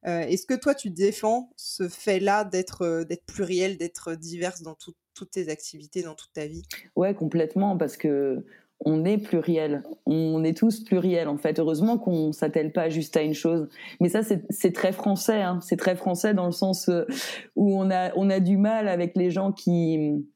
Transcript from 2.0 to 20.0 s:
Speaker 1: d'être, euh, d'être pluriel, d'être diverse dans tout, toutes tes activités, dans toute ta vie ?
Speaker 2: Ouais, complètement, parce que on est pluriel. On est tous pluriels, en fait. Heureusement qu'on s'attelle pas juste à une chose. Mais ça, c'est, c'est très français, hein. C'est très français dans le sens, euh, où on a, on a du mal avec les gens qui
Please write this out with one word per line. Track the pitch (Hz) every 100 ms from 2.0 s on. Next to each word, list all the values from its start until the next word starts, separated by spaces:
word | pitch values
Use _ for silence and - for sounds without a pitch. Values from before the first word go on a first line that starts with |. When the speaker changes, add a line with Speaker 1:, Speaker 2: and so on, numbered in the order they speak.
| - 190 190 208
Speaker 1:
d'être, | 202 185 185 -
euh, | 175 165
d'être | 165 175
pluriel, | - - 180 180 190 190
d'être | 170 - -
diverse | 165 165 170 175 180
dans | 160
tout, | 156 - - _
toutes | - 185
tes | - 175
activités, | 151 - 156 151 185
dans | 170
toute | 156 -
ta | -
vie ? | 151 160 - - -
Speaker 2:
Ouais, | - 185
complètement, | 202 160 165 156 - 196 185
parce | 151 -
que | 156 143 139 127 - - _ _
on | - 156 165
est | 214
pluriel. | 208 170 160 160 151 143 - 320
On | - 156 160 160
est | 160
tous | 165 226 220
pluriels, | - 185 185 175 156
en | 147
fait. | 160 156
Heureusement | 160 156 214 233
qu'on | 226 170 156
s'attelle | 151 156 165 156
pas | 180 165
juste | 160 156 165
à |
une | 156
chose. | 151 170 170 151 - - -
Mais | 175
ça, | 214
c'est, | 220 190 -
c'est | - 185
très | 170 190
français, | 202 208 190 - 220
hein. | 185 180
C'est | - 175
très | 185 180
français | - 175 214
dans | 202
le | 180
sens, | 175 190 180 -
euh, | 175 160 269 - - - -
où | 202 196
on | 190
a, | 185 185
on | - 196
a | 190
du | 180 196
mal | 208 220 208
avec | 180 175 185
les | 180
gens | 175 196
qui | 202 - 175 165 160